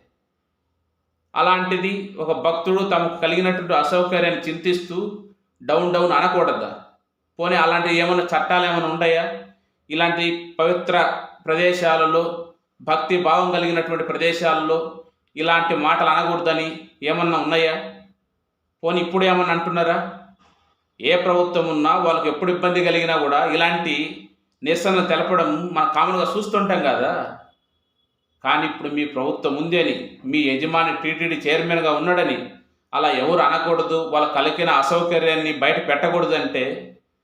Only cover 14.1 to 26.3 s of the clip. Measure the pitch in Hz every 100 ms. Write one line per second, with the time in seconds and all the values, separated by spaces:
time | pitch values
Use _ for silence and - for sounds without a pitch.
14.1 | 160 165 165 165 156 156 165 165 - -
15.1 | _ _ 151 160 165 170 160 151 170 165
16.1 | 160 170 170 165 156 160 160 - _ 143
17.1 | 170 170 160 147 165 160 165 - - -
18.1 | _ _ _ _ _ _ _ 165 180 175
19.1 | 185 185 180 175 170 175 170 165 180 -
20.1 | - - _ _ _ _ _ _ _ 120
21.1 | 175 180 180 175 175 165 151 151 180 165
22.1 | 165 151 147 180 175 180 175 175 170 165
23.1 | 160 143 143 165 156 170 170 170 147 160
24.1 | - - _ _ _ 139 165 196 185 -
25.1 | 160 170 180 156 156 180 160 156 151 175
26.1 | 185 175